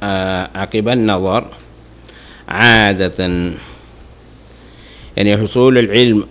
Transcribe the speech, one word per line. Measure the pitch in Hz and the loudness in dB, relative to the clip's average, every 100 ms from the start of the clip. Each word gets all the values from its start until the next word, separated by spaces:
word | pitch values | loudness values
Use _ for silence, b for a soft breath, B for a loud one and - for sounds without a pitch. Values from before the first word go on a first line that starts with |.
آه، | 101 95 95 92 92 95 | -6 -4 -4 -6 -6 -10
عقب | 98 110 107 | -6 -4 -2
النظر | 127 110 95 95 107 - - - - - - B B B B - | 0 0 0 -2 -4 -6 -20 -20 -20 -20 -20 B B B B -10
عادة. | 95 117 113 104 95 92 - 90 87 87 90 B B B B - - - - - B B B B B B - | 2 4 4 4 0 -2 -2 -4 -2 -4 -8 B B B B -20 -20 -20 -20 -20 B B B B B B -2
يعني | 101 104 | 0 0
حصول | 107 123 127 127 | -2 2 4 4
العلم | 110 110 123 107 95 | 2 2 4 2 -2